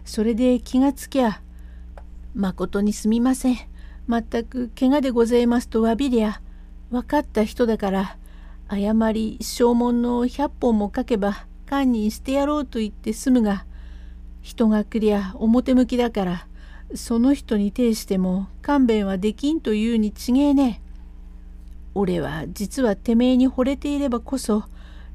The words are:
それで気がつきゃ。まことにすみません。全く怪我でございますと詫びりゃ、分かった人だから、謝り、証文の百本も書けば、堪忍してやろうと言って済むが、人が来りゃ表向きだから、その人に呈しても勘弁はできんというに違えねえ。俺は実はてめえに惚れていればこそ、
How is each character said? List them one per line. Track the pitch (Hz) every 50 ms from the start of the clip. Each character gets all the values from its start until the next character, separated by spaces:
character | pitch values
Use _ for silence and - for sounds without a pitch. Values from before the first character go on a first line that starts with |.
| -
そ | - - - 214
れ | 226 240
で | 214 254 254 247 240
気 | - - - 254
が | 262 277 269
つ | - - -
き | - 269 254
ゃ。 | 220 190 - - - - - - - - - - - - - - - - - - - -
ま | - 196 190 175
こ | - 185
と | 175 - 202 202
に | 208 208
す | - - 214
み | 220 233
ま | 240 254 262
せ | 254 - 254 247
ん。 | 233 - - - - - - - - - -
全 | 233 233 226 - - 233 226
く | - - 254 247 220 - -
怪 | 269 254
我 | 277 302
で | 269 269
ご | 226 240 233
ざ | 226 240 240
い | 240
ま | 240 240 240
す | - -
と | - 226 226
詫 | 226 226
び | 208 277 285
り | 247 226 214
ゃ、 | 214 214 - - - - - - - - - - -
分 | 233 247 247
か | - 285 294
っ | 294
た | - - 220 214
人 | 220 - - 247
だ | 226 220 208
か | - 196
ら、 | 190 190 196 185 - - - - - - - - - - - -
謝 | 208 202 202 208 220 220 226 220 220
り、 | 220 220 220 - -
証 | 226 - - - 247 240 240
文 | 233 240 240 240 240 240
の | 240 240 240 240
百 | 247 - - 285 294 - -
本 | - 247 226 214
も | 208 202 -
書 | - 247
け | - 247
ば、 | 208 202 202 202 - - - - - -
堪 | - 277 277 277
忍 | 254 240 220 214 214
し | 220 -
て | - - 262
や | 277 285
ろ | 285 294 302
う | 285
と | 254 - 233
言 | 220 208
っ | -
て | - - 220 214
済 | - - 269
む | 254 254 226
が、 | 208 196 196 - - - - - - - - - - - - - - - - -
人 | - - - 233 220
が | 214 214 208
来 | - - 233
り | 214 214 208
ゃ | 202 196 190 -
表 | - - 220 226 247 254 269 262
向 | 254 254
き | 240 254
だ | 240 240 233
か | 226 214 190
ら、 | 180 175 175 - - - - - - - - - - -
そ | - - - 233 226
の | 233 262 285
人 | 277 - - 226
に | 208 202 202 -
呈 | - 247 233 220
し | 220 -
て | - 196 185
も | 185 185 180 190 190 - - -
勘 | - - 285 285 262
弁 | 233 220 214 202
は | 190 190 190
で | 185 214 214
き | - - 285 311
ん | 320
と | - - 214
い | 214 214 233 233
う | 226
に | 214 214
違 | - - - - 240 262
え | 285 294 285
ね | 269 277 254 202 - -
え。 | - - - - - - - - - - - - - - - - - - - - - -
俺 | 185 202 180 180 175
は | 143 135 147 160 151 -
実 | 180 - 208 190 - - 262
は | 226 196
て | - - - 233
め | 233 247 254 254
え |
に | 247 254 262
惚 | 254 - 254
れ | 254 285
て | 269 - 294 285
い | 285
れ | 285 277
ば | 240 233
こ | - - 269
そ、 | 254 - - 208 214 208 - - - - - - - - - -